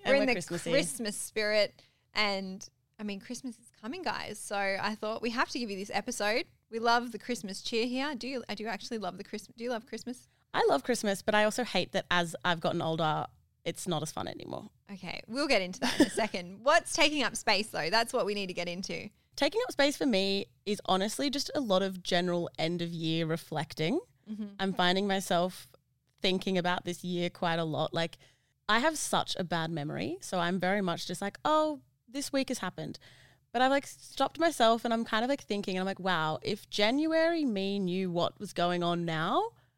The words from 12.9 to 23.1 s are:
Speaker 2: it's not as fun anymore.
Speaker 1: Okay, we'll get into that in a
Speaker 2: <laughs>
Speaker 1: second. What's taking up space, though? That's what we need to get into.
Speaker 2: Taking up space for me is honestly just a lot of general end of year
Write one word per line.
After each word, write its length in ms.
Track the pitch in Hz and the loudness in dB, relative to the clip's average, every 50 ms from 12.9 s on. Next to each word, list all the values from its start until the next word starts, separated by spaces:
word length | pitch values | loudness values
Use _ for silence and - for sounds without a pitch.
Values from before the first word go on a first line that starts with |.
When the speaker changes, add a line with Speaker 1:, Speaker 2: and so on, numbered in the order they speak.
| 165 165 165 156 151 156 - - - _ _ _ _ _ - | 0 0 2 0 0 0 -2 -6 -8 _ _ _ _ _ -8
Speaker 2:
it's 240 | 165 170 - - 185 | -8 -6 -6 -4 -2
not 140 | 170 151 151 | -2 -2 -2
as 100 | 156 - | -4 -6
fun 160 | - 95 82 | -6 -6 -6
anymore. 400 | - - - - 65 64 - 214 - _ _ - 202 | -8 -10 -10 -8 -8 -8 -10 -12 -18 _ _ -18 -16
Speaker 1:
Okay, 280 | 185 180 170 - - - | -12 -10 -10 -10 -10 -10
we'll 220 | - 220 269 294 294 | -8 -4 -2 2 4
get 140 | 269 202 185 | 4 4 2
into 180 | 180 190 - | 0 -2 -2
that 180 | 269 254 - - | -2 2 4 6
in 60 | 285 | 6
a 40 | - | 6
Speaker 2:
<laughs> 140 | - - 220 | 4 2 0
Speaker 1:
second. 360 | 214 - 196 175 175 190 196 220 | 0 -2 -4 -8 -8 -12 -2 4
What's 300 | 269 311 339 330 - - | 4 6 6 4 2 2
taking 280 | - 311 302 302 302 247 | 4 4 4 4 2 0
up 100 | 202 226 | 0 -2
space, 320 | 220 - - 214 190 208 - | -2 0 2 2 2 0 -2
though? 220 | - 170 151 160 | -4 -4 0 2
That's 220 | 190 226 233 233 - | 2 2 2 2 0
what 120 | 247 190 | 0 0
we 100 | 196 208 | 0 -2
need 120 | 202 196 180 | -2 -4 -4
to 60 | 180 | -4
get 140 | 170 175 175 | -4 -6 -6
into. 400 | 175 180 190 - 175 165 185 214 - _ _ _ _ | -6 -6 -6 -6 -8 -8 -8 -10 -14 _ _ _ _
Speaker 2:
Taking 240 | - 277 311 - 440 508 | 0 0 0 2 0 -2
up 80 | 508 - | 0 2
space 240 | - 277 294 277 | 2 4 4 2
for 100 | - 330 | 2 2
me 400 | 285 220 190 196 196 196 196 - - _ _ _ | 2 4 4 4 2 2 0 -2 -6 _ _ _
is 140 | 196 208 - - | -4 -4 -2 0
honestly 420 | - 185 190 190 220 - - 269 294 | 2 2 2 2 0 -2 -2 -2 0
just 200 | 269 285 - - - | 0 -2 -2 -2 -2
a 60 | 302 | -2
lot 220 | 277 214 190 185 196 | 0 2 4 4 2
of 200 | 190 190 185 175 | 0 -2 -6 -2
general 460 | - 190 175 180 175 175 175 170 - - - | 0 2 2 2 2 0 0 -2 -4 -4 -2
end 240 | 160 160 175 165 170 | -2 -2 -2 -2 -4
of 80 | 170 | -4
year 360 | 170 165 165 160 | -4 -4 -2 0